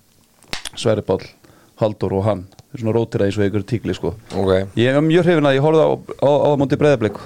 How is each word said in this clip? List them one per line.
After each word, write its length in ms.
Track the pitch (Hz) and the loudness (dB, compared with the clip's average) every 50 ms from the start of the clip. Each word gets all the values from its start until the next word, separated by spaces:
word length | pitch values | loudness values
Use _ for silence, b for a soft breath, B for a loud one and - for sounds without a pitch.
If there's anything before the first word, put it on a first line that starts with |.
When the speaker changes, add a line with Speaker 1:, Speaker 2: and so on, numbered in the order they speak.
| _ _ _ _ _ _ _ _ _ - - - - - - | _ _ _ _ _ _ _ _ _ -14 -14 -12 -12 -14 -10
Speaker 1:
Sverrir 300 | - - 117 110 104 - - | -4 -2 -2 -2 -2 -2 -2
Páll, 160 | 95 90 - - - _ b b b b b b b - | -4 -4 -4 -12 -20 _ b b b b b b b -2
Halldór 380 | 113 107 101 - - 92 95 98 | -2 -2 -2 -2 -4 -2 -2 0
og 80 | 98 110 | 0 0
hann. 160 | 101 95 90 - | -2 -4 -6 -16
Þeir 240 | - - - _ - | -20 -20 -20 _ -12
eru 60 | - 110 | -6 -4
svona 120 | 110 107 117 | -2 0 0
rótira 260 | 113 113 - 104 101 | -2 -2 -2 -2 -2
eins 140 | 101 95 104 | 0 0 0
og 60 | 101 | -2
einhverjum 240 | 98 98 104 95 - | 0 -2 -4 -4 -4
tígli, 240 | 120 107 - 90 92 | -6 -4 -4 -4 -6
sko. 160 | - - 85 87 - - - - | -4 -6 -8 -8 -8 -14 -10 -6
Speaker 2:
Ok. 160 | 92 98 95 92 95 98 98 - | -2 0 2 2 0 0 -2 -2
Speaker 1:
Ég 160 | 110 117 127 | 0 0 2
er 80 | 135 147 | 2 2
mjög 240 | 151 160 156 180 165 | 2 2 2 2 4
hrifinn 240 | 175 175 156 143 143 | 4 2 2 2 2
að 80 | 135 | 2
ég 80 | 135 139 | 2 2
horfði 160 | 156 160 156 | 4 4 4
á, 80 | 151 147 | 4 2
á, 400 | 135 131 - - - - - 139 | 0 -2 -6 -14 -6 0 2 2
á, 20 | 147 139 - 143 | 2 4 2 2
á 80 | 147 131 | 2 2
móti 160 | 139 131 147 | 0 0 0
Breiðablik. 400 | - 143 147 143 117 110 104 - - - | 2 2 2 2 2 0 -4 -4 -6 -16